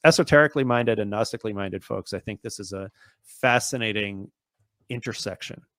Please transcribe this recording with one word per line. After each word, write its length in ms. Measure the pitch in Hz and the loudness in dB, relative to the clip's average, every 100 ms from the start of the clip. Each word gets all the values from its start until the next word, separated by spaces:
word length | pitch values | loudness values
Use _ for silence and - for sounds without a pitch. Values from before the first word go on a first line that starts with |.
esoterically 600 | 160 160 151 147 147 147 | 4 4 6 6 6 2
minded 340 | 127 120 117 107 | 2 2 2 0
and 160 | 101 | 0
gnostically 400 | 104 113 117 110 | -2 -2 -4 -6
minded 300 | 101 98 95 | -6 -6 -8
folks, 280 | - 98 - | -8 -8 -6
I 80 | 95 | -10
think 220 | - 101 | -10 -12
this 180 | 110 - | -12 -12
is 140 | 95 | -12
a 160 | 98 95 _ _ _ | -10 -12 _ _ _
fascinating 1080 | _ - 127 120 - 127 110 107 101 98 98 _ _ _ _ _ - | _ 0 2 2 0 -4 -2 -2 -4 -8 -14 _ _ _ _ _ -12
intersection 720 | 123 123 - 104 92 - - _ | -8 -8 -8 -8 -10 -14 -16 _